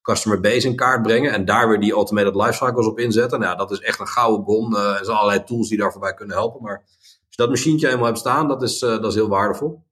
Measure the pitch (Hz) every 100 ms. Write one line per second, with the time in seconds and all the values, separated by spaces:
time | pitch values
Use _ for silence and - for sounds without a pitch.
0 | - 110 107 101 104 123 127 123 127 127
1 | 110 117 143 107 95 107 117 104 104 104
2 | 98 104 98 95 113 117 127 120 110 110
3 | 120 110 123 131 95 90 98 98 113 -
4 | 101 123 117 107 98 107 110 104 101 98
5 | 98 107 104 101 - 120 107 107 101 98
6 | 98 - 104 92 113 127 107 98 _ _
7 | - _ _ - 120 131 165 151 135 127
8 | 117 113 131 135 151 127 120 - 123 110
9 | 107 101 107 98 104 - 151 165 _